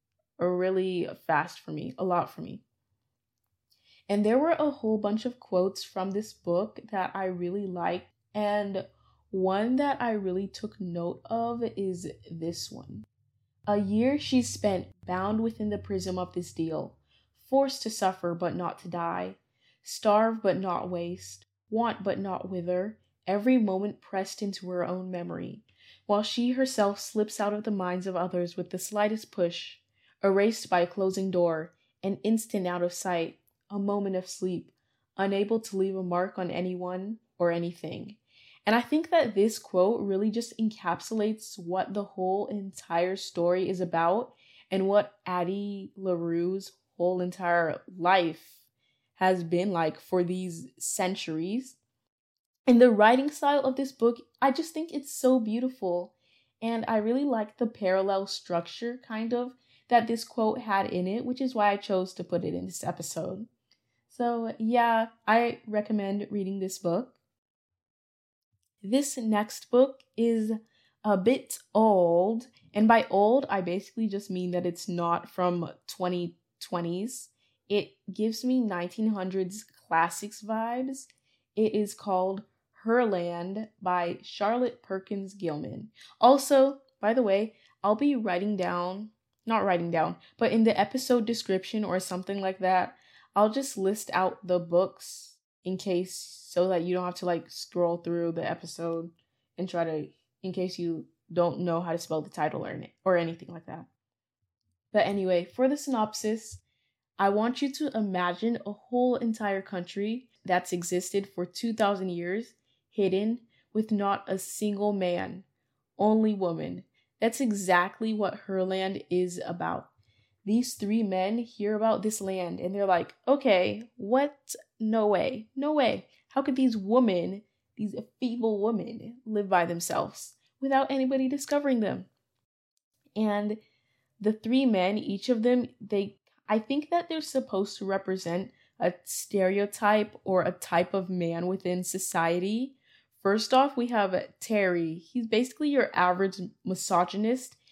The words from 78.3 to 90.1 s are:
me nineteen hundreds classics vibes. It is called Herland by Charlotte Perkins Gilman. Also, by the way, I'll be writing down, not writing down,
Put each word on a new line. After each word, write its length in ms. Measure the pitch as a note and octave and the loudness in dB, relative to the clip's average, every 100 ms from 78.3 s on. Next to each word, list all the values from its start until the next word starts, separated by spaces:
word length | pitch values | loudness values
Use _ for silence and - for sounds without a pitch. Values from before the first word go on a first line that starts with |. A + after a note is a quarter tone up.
| A3 | -2
me 160 | B3+ B3+ | 0 2
nineteen 480 | A3 F3+ F3+ - A3 | 0 -2 -4 -2 -2
hundreds 560 | G3+ F#3 F#3+ F#3 G#3 | 0 -2 -2 -4 -6
classics 760 | - _ - E3 E3+ - G#3 - | -16 _ -2 2 2 -2 -12 -10
vibes. 640 | G#3 A3 A3+ B3 C4 C4+ - _ _ _ _ - | -6 -4 -2 -4 -6 -8 -14 _ _ _ _ 0
It 180 | A3 | 0
is 180 | G#3+ G3+ | 2 -2
called 520 | - G#3 F#3 F#3 G3 - _ _ _ | -4 -2 0 0 -2 -10 _ _ _
Herland 840 | A3 A#3+ A#3 F#3 E3+ E3+ F3+ G3+ A3 _ | 0 2 2 0 -2 -4 -6 -8 -10 _
by 380 | F#3 F3+ F3 - | -2 0 0 -4
Charlotte 580 | - - G#3 A#3+ B3 - | -10 -4 0 2 0 -4
Perkins 540 | - F#3+ F#3+ G3+ F#3+ | -8 -8 -6 -8 -8
Gilman. 560 | - E3 D3+ B2+ C#3+ - _ - - | -6 -6 -4 -6 -10 -14 _ -20 6
Also, 580 | B3 C#4 C#4 C#4 C4+ C#4 _ _ | 8 8 6 6 6 4 _ _
by 140 | G#3 | 0
the 80 | B3 | 2
way, 300 | G#3+ G3 A3 - _ _ | 4 2 0 -6 _ _
I'll 140 | G3 A3 | 0 2
be 180 | C#4+ | 2
writing 420 | C4 G#3+ F3+ G3+ G3+ | 2 0 -2 0 -2
down, 540 | F3+ F3 F3+ F#3+ G#3+ _ _ _ | -2 -2 -4 -6 -12 _ _ _
not 200 | - A3+ | -2 0
writing 260 | G3 F3+ E3+ | 2 2 2
down, 260 | E3+ D#3+ | 0 0